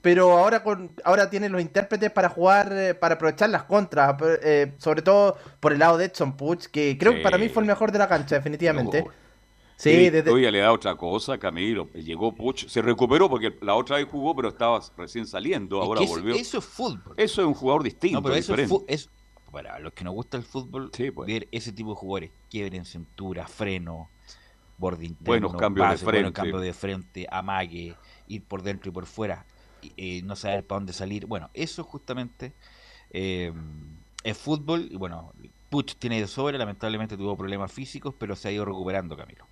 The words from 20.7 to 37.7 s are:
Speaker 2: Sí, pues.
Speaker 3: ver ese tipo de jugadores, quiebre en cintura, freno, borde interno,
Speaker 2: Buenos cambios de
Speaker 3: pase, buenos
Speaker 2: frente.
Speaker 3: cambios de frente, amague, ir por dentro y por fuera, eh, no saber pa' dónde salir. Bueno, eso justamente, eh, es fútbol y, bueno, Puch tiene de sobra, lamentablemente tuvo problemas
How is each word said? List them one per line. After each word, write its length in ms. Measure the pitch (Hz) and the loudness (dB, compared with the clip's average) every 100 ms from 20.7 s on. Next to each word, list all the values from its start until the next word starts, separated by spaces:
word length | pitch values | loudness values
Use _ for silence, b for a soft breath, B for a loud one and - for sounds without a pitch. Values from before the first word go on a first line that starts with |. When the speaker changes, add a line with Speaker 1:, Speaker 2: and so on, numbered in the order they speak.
| 131 131 | -12 -12
Speaker 2:
Sí, 180 | - 135 | -8 -8
pues. 160 | - 80 | -6 -8
Speaker 3:
ver 220 | 110 - | -8 -8
ese 220 | 113 117 | -12 -12
tipo 180 | 104 107 | -12 -10
de 60 | 101 | -10
jugadores, 340 | 95 95 80 _ _ | -8 -8 -10 _ _
quiebre 280 | 107 101 92 | -10 -8 -10
en 80 | |
cintura, 640 | 85 87 80 - 95 87 80 | -14 -16 -18 -12 -10 -10 -12
freno, 600 | - 104 92 85 82 82 _ b b b b b - | -8 -6 -6 -8 -12 -16 _ b b b b b -6
borde 260 | 92 85 | -6 -6
interno, 440 | 85 82 85 117 98 | -12 -8 0 2 0
Speaker 2:
Buenos 80 | 87 | 0
cambios 320 | 107 98 98 | 0 2 2
de 40 | |
Speaker 3:
pase, 100 | 95 | 2
buenos 160 | 98 110 | 0 0
Speaker 2:
frente. 120 | 95 | 0
Speaker 3:
cambios 300 | 87 95 92 | -4 -6 -4
de 100 | 92 | -6
frente, 540 | 87 98 95 90 92 87 | -8 -10 -10 -12 -14 -10
amague, 680 | 92 95 95 87 85 85 85 b b - | -8 -6 -6 -6 -10 -14 -18 b b -16
ir 160 | 104 | -16
por 180 | - 98 | -12 -10
dentro 280 | 95 98 98 | -8 -8 -10
y 40 | |
por 120 | 90 87 | -12 -14
fuera, 380 | - 107 85 - b b b - - | -8 -8 -8 -14 b b b -20 -14
eh, 260 | 92 90 | -10 -10
no 120 | 95 98 | -10 -8
saber 300 | 101 98 - | -4 -6 -4
pa' 100 | 101 | -8
dónde 160 | 95 | -8
salir. 340 | 87 95 104 - | -10 -8 -8 -8
Bueno, 240 | 104 76 | -10 -10
eso 300 | - 165 - | -10 -10 -10
justamente, 680 | 160 143 - 127 123 _ 131 - b b b b b | -14 -16 -10 -10 -10 _ -18 -18 b b b b b
eh, 420 | 90 95 90 87 82 78 76 76 78 _ - | -8 -6 -6 -8 -10 -14 -16 -18 -20 _ -10
es 120 | 113 107 | -10 -8
fútbol 520 | 143 156 143 170 - | -4 -4 -2 -4 -6
y, 60 | 95 | -10
bueno, 360 | 92 85 82 - - _ _ | -10 -12 -16 -20 -20 _ _
Puch 260 | 147 131 | -4 -4
tiene 260 | - 123 113 | -8 -6 -4
de 60 | 101 | -4
sobra, 320 | - 143 139 | -4 -4 -4
lamentablemente 580 | 107 98 110 107 110 101 | -6 -6 -6 -6 -8 -6
tuvo 200 | 98 98 | -6 -6
problemas 340 | 98 98 95 | -6 -6 -8